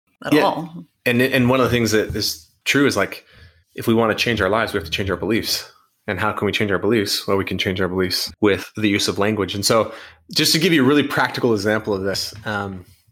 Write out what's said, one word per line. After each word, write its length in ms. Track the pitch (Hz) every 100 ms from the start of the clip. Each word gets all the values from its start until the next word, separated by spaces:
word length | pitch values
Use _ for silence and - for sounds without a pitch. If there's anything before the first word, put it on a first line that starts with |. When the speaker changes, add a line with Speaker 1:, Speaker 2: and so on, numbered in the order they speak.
| _ _
Speaker 1:
at 80 | 143
Speaker 2:
Yeah. 120 | 151
Speaker 1:
all. 420 | 190 - 170 175 - _ 123
Speaker 2:
And, 160 | 120
and 280 | 131 135 123
one 100 | 131
of 60 | 117
the 40 |
things 220 | 120 113
that 240 | 107 95 101
is 340 | 101 - - _
true 220 | - 135 139
is, 80 | 104
like, 300 | 95 - _ - - _ _ -
if 100 | 120
we 80 |
want 240 | 113 113 101
to 60 |
change 160 | - 110
our 80 | 95
lives, 240 | 110 110
we 60 | 101
have 80 | 82
to 40 |
change 200 | 82 98
our 80 | 87
beliefs. 520 | 87 110 - - - _ _ _ -
And 140 | 95
how 100 | 107
can 140 | 95 104
we 80 |
change 180 | 95 107
our 80 | 90
beliefs? 480 | 95 117 98 - -
Well, 80 | 98
we 80 |
can 140 | 92 92
change 240 | 104 95
our 80 | 90
beliefs 420 | 92 92 - - -
with 320 | 107 92 - -
the 100 | 107
use 220 | 101 -
of 100 | 95
language. 340 | 101 104 92 98
And 100 | 98
so 280 | 113 104 - - - _
just 200 | - 156
to 40 | 160
give 140 | 175
you 140 | 160 127
a 20 |
really 160 | 147
practical 500 | 139 - 127 - 127
example 400 | 110 104 110 110
of 100 | 98
this, 300 | 95 92 - 104 110
um, 400 | 104 101 92 - _ _